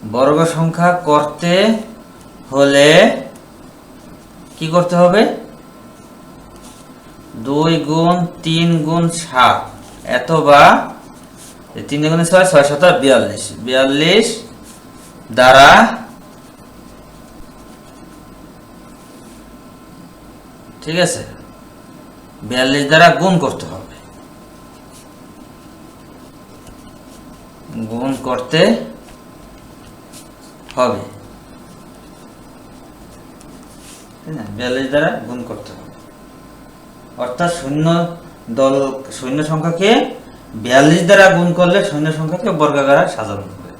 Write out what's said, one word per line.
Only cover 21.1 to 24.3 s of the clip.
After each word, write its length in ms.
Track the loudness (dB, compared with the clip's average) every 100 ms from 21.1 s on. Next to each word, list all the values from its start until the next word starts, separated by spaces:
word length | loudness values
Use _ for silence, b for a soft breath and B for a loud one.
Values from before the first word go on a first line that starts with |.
| -2 -10 -18 -20 -20 -20 -20 -20 -20 -20 -20 -20 -18 -8
বিয়াল্লিশ 340 | -4 -2 -2 0
দ্বারা 160 | 4 4 4
গুণ 120 | 0 0
করতে 220 | -2 -6 -14
হবে, 240 | -16 -18 -20 -20 -20 -20